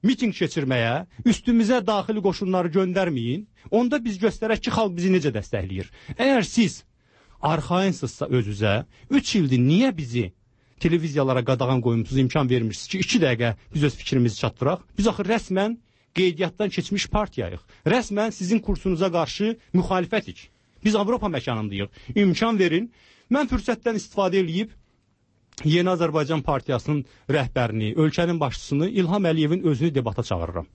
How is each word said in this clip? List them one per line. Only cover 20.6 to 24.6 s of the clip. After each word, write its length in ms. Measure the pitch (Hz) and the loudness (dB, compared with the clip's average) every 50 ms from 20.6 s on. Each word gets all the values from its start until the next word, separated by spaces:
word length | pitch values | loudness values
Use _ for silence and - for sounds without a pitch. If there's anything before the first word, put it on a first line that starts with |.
| _ _ _ _ - | _ _ _ _ -2
Biz 100 | 208 214 | 0 2
Avropa 320 | 220 202 190 240 247 - 208 | 2 2 2 0 -2 -2 -2
məkanındayıq. 640 | 165 131 117 - 120 110 107 104 98 98 98 101 _ - - - - | -4 -2 -2 -2 -4 -2 -4 -4 -4 -4 -6 -6 _ -18 -16 -4 0
İmkan 440 | - 202 190 170 - 220 226 226 208 | 2 4 4 4 2 2 0 2 2
verin. 320 | 190 175 156 175 226 233 _ _ _ _ _ _ _ _ | 2 2 2 0 -2 -4 _ _ _ _ _ _ _ _
Mən 180 | 233 277 302 240 | 0 0 0 0
fürsətdən 480 | - - - - 233 220 _ 240 226 208 | -2 -4 -2 -2 -4 -2 _ -4 -4 -4
istifadə 400 | - - - 202 196 185 175 196 185 | -6 -6 -2 0 0 2 2 0 0
eləyib 300 | 165 160 180 | 0 -2 -4